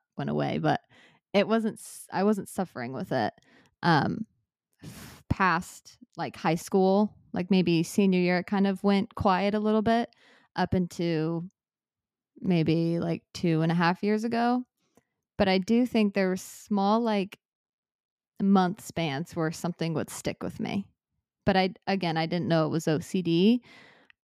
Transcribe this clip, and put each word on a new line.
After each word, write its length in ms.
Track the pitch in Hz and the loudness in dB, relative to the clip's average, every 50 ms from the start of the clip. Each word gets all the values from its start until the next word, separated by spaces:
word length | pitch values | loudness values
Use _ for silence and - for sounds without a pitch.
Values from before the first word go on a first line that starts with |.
| _ _ _ | _ _ _
went 140 | - 143 143 | -8 -6 -4
away, 280 | 147 147 143 139 - - | -2 -2 -2 -2 -2 -2
but 240 | 160 151 143 - _ _ _ - - _ _ _ _ _ - | 0 0 0 0 _ _ _ -20 -20 _ _ _ _ _ 0
it 140 | 196 196 156 | 0 2 2
wasn't, 300 | 220 226 220 220 - - | 0 0 0 -2 -6 -8
s-, 300 | - - - - - - | -14 -20 -20 -20 -16 -8
I 120 | - 175 190 | -4 0 0
wasn't 240 | 208 220 196 147 - | 0 0 0 -4 -8
suffering 440 | - - 190 165 - 123 123 120 | -6 -8 -8 -8 -8 -12 -10 -10
with 200 | 131 - 185 - | -10 -10 -8 -4
it. 220 | - 131 110 92 - _ _ _ _ _ _ _ _ - | -2 -2 -2 -2 -6 _ _ _ _ _ _ _ _ -4
Um, 440 | - 175 165 143 - - 85 - - _ _ _ _ _ _ _ _ _ _ _ - | 0 2 2 2 2 0 -4 -6 -8 _ _ _ _ _ _ _ _ _ _ _ -20
f-, 380 | - - - - - - - _ - | -20 -18 -18 -20 -20 -20 -12 _ -4
past, 680 | - - 196 185 165 170 180 - - - _ - - - - _ - | -2 0 2 2 2 0 -2 -6 -16 -20 _ -20 -20 -20 -20 _ -10
like, 200 | - 165 123 - | -8 -8 -8 -8
high 200 | - - 175 160 | -4 0 0 0
school, 600 | 175 - - - 196 185 190 190 202 214 208 - _ _ _ | 0 -2 0 2 4 4 4 4 4 2 0 -2 _ _ _
like, 180 | - 180 180 - | -6 -6 -2 2
maybe 320 | 196 185 180 170 170 165 | 4 4 4 4 4 2
senior 380 | 165 - - - 202 190 185 180 | 2 0 2 2 4 4 4 4
year, 180 | 180 175 180 180 | 2 2 2 0
it 80 | 175 | -2
kind 200 | - 208 196 196 | -2 0 0 0
of 180 | 196 196 190 - | 0 0 0 0
went 300 | 202 202 196 190 - - | 2 2 2 0 -2 -4
quiet 380 | - - 208 185 180 190 202 202 | -2 0 2 2 2 2 0 0
a 60 | 214 | 0
little 220 | 208 214 214 220 | 0 0 0 2
bit 320 | 214 226 226 233 233 - _ _ _ _ _ _ _ _ - | 2 2 2 0 0 -4 _ _ _ _ _ _ _ _ -4
up 180 | - 185 - - | -4 -2 0 0
into 760 | 185 180 175 - - 170 170 165 156 156 160 170 170 170 190 _ _ _ _ _ _ _ _ _ _ _ _ _ _ _ _ _ - | 0 -2 -2 -4 -4 -2 -2 0 0 0 -2 -2 -4 -6 -10 _ _ _ _ _ _ _ _ _ _ _ _ _ _ _ _ _ -8
maybe, 580 | - 196 180 170 156 156 156 165 165 165 170 170 | -2 0 2 2 2 2 2 2 2 0 -2 -2
like, 240 | 170 170 165 - _ _ - | -2 -4 -4 -6 _ _ -10
two 280 | - - 170 165 156 | -4 -2 0 0 2
and 100 | 156 165 | 0 0
a 20 | 165 | 2
half 260 | 170 175 165 185 - | 2 2 2 0 0
years 220 | - 202 214 220 220 | -2 -2 -2 -2 -2
ago. 400 | 240 233 233 233 240 247 254 254 _ _ _ _ _ _ _ _ _ _ _ _ _ _ - | -4 -2 -2 0 0 0 -2 -4 _ _ _ _ _ _ _ _ _ _ _ _ _ _ 0
But 100 | 208 190 | 0 2
I 100 | 185 190 | 2 2
do 280 | 185 - 226 233 254 | 2 2 2 2 2
think 280 | 233 - 226 214 202 202 | 2 2 2 2 2 2
there 140 | 202 190 185 | 0 0 0
were 80 | 185 | -2
small, 640 | 190 - - - - - - 208 202 196 196 214 226 | -4 -6 -12 -18 -14 -8 -4 -2 0 2 2 2 2
like, 380 | 240 226 214 202 190 202 - - _ _ _ _ _ _ _ _ _ _ _ _ _ _ _ _ _ _ _ - | 0 0 0 0 -2 -4 -8 -20 _ _ _ _ _ _ _ _ _ _ _ _ _ _ _ _ _ _ _ -2
month 420 | 196 196 196 190 185 175 196 - - | 2 4 6 6 4 2 -2 -6 -12
spans 500 | - - - 165 156 135 135 175 - - | -12 -6 -6 -4 -4 -4 -6 -8 -8 -4
where 160 | 175 160 156 | -4 -4 -4
something 420 | 165 - - 170 175 - 165 165 160 | -4 -4 -6 -6 -6 -4 -4 -4 -2
would 160 | 143 101 - | -4 -4 -6
stick 320 | - - - - - - | -8 -8 -8 -8 -8 -6
with 180 | - 90 - - | -8 -10 -8 -8
me. 280 | - - - 202 196 _ _ _ _ _ _ _ _ _ _ _ - | -8 -6 -6 -6 -8 _ _ _ _ _ _ _ _ _ _ _ -2
But 100 | - 196 | 0 2
I, 180 | 185 185 190 - - - | 2 2 0 -4 -6 -6
again, 300 | - 196 190 185 170 156 | -4 -4 -2 -2 -2 -2
I 100 | 160 160 | 0 -2
didn't 220 | 160 170 175 160 - | -2 -2 -2 0 0
know 180 | 165 160 156 | 2 2 2
it 40 | 147 | 0
was 180 | - 165 - 170 | -2 -2 0 0
O 100 | 156 143 | 0 -2
C 220 | 175 - - 190 | -2 -2 -4 -2
D. 400 | 175 165 170 170 185 214 240 247 - - - - - - - _ _ _ _ _ | 0 2 4 4 6 6 4 2 0 -8 -20 -20 -20 -20 -20 _ _ _ _ _